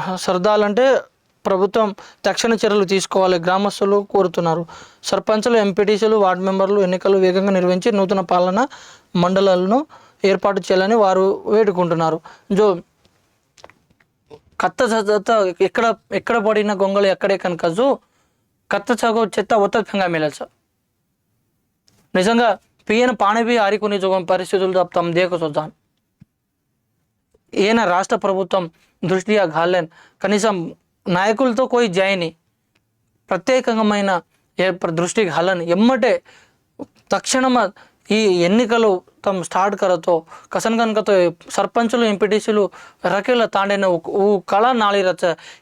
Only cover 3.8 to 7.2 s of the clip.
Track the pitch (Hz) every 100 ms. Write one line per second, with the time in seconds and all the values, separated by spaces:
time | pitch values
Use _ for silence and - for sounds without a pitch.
3.8 | 196 202 196 202 180 175 170 165 165 -
4.8 | - _ - 196 - 214 247 233 202 185
5.8 | 202 202 220 220 190 180 190 190 196 202
6.8 | 185 180 202 196